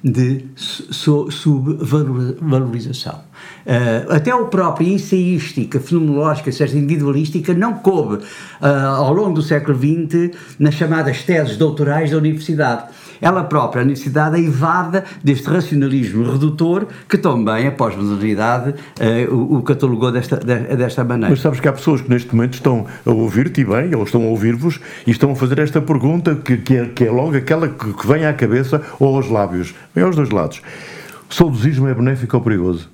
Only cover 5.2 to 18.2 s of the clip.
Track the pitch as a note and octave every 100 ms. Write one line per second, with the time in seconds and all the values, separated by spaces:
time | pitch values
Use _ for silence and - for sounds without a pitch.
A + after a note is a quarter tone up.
5.2 | F3+ F3 D3+ - A2+ C#3 C3 E3+ D#3+ C#3+
6.2 | D#3 D3+ - B2+ C#3 C#3 C#3 D#3+ C#3+ C#3
7.2 | D#3 F3+ D#3 F3 A3+ G#3 - F#3 G#2+ G#2
8.2 | - - - - D3 C#3+ C3+ C3+ C3+ E3+
9.2 | G#3 D#3 D#3 D3+ D3 C3 C#3 E3 D#3 E3+
10.2 | F3 F3 - - D3 D3 D#3+ D#3+ C#3+ B2+
11.2 | - E3+ C#3 G#2 D#3+ D3 C#3+ D3 D#3 D#3
12.2 | D#3 D#3 - D3+ C#3+ A#2 - - - -
13.2 | E3 F#3 E3+ D3+ C3 B2+ C3 C#3 - C#3
14.2 | D#3 E3+ E3 C3 D#3+ F3 E3+ F#3 F#3+ -
15.2 | - C3 - F3 - D3 C#3 C3+ A2+ G2+
16.2 | A#2 C3 D3+ D3+ E3 F3+ G#3 - - G3
17.2 | F3+ B2 A2 A2 C3 C3 A#2 F#2+ G2+ G2+